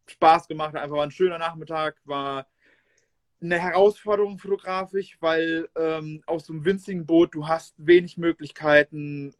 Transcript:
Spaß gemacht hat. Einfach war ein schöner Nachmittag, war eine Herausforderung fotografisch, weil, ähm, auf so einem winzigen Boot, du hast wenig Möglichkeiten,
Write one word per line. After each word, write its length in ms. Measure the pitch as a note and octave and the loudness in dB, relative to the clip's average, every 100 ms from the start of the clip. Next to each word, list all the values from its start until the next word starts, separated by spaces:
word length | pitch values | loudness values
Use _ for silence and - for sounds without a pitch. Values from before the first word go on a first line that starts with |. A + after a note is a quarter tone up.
| _ | _
Spaß 420 | - E3 E3 - | 2 4 4 2
gemacht 260 | D#3 D#3 | -8 -8
hat. 80 | D#3 | -8
Einfach 140 | C#3+ D3 | -6 -4
war 80 | |
ein 80 | D3 | -4
schöner 260 | - F#3 E3+ | -2 -2 -2
Nachmittag, 600 | E3 E3 D#3 D#3+ D#3 - | -8 -10 -10 -6 -6 -8
war 420 | - C#3 C#3 C#3 - _ _ _ _ _ _ _ _ _ | -10 -8 -6 -8 -10 _ _ _ _ _ _ _ _ _
eine 180 | E3+ F3 | -4 -2
Herausforderung 800 | F3+ E3+ G3+ G#3 G3+ G3+ G3+ F#3+ | 0 4 4 4 -2 0 -2 -4
fotografisch, 760 | G3 G3 - F#3 F#3+ F#3+ F#3+ _ | -6 -6 -4 -6 -4 -6 -8 _
weil, 480 | D#3+ D#3+ E3 E3 E3 - | 0 0 0 -2 -6 -4
ähm, 460 | D#3+ D#3+ D#3 D#3 - | -4 -4 -8 -12 -8
auf 160 | E3 | -8
so 100 | - | -8
einem 120 | D#3+ | -4
winzigen 420 | D3+ G3 G3 F#3 D#3 | -2 -2 -4 -8 2
Boot, 280 | E3 E3+ | 4 4
du 120 | D#3 D3 | 0 -6
hast 260 | E3 - _ | -6 -6 _
wenig 400 | D3+ F3 F3 - | 4 6 4 -2
Möglichkeiten, 1160 | E3+ D#3+ D3 - D3+ D3 D3 D3+ D3 C#3+ C#3+ - | -4 -4 -8 -6 4 4 4 -2 -8 -8 -10 -10